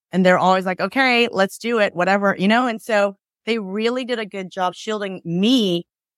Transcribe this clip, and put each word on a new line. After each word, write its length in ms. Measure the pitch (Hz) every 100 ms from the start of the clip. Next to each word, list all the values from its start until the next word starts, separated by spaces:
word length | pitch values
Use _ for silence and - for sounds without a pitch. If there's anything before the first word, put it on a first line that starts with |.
| _
and 140 | 185 180
they're 140 | 180
always 260 | 180 185 185
like, 160 | 185
"Okay, 460 | 190 262 262 240 240
let's 280 | - 190 -
do 200 | 233 233
it," 160 | 202 165
whatever, 400 | 180 202 196 180
you 100 | 190
know? 180 | 233 254
And 140 | 220
so 340 | - 214 202 196 _ _ -
they 140 | 226
really 460 | 190 202 226 254 240
did 120 | 233
a 80 | 208
good 240 | 196 190
job 240 | 190 180
shielding 480 | - - 214 196 185
me 640 | 170 170 214 262 202 175 - _ _